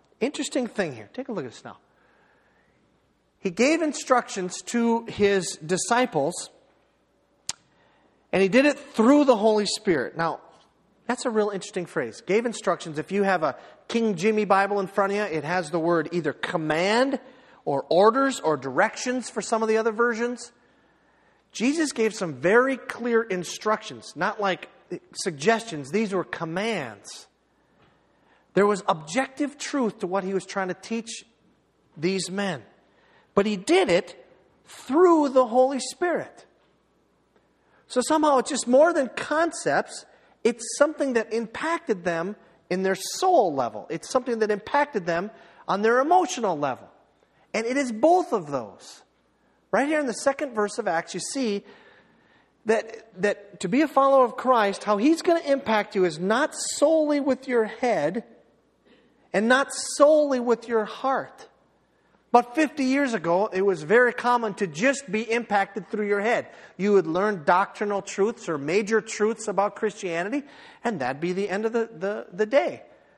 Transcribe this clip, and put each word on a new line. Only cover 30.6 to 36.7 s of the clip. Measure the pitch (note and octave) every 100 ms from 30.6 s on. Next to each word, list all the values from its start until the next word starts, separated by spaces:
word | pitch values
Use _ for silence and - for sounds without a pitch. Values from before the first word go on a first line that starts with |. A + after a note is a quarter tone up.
| F#3
to |
teach | F3+ - A3+ A3+ - - _ _ _ _ _ _ -
these | E3 F#3+ F3
men. | F#3+ G3+ C#3+ G#2 _ _ _ _ _ _
But | - G#3
he | G3+
did | G3 F4 D#4+
it | F3 - - - _ _ _ _
through | - - C#4+ F4+ E4 C#4+
the | C4 B3
Holy | A#3+ C4 C#4
Spirit. | - - F4 C#4 C3 - - _ _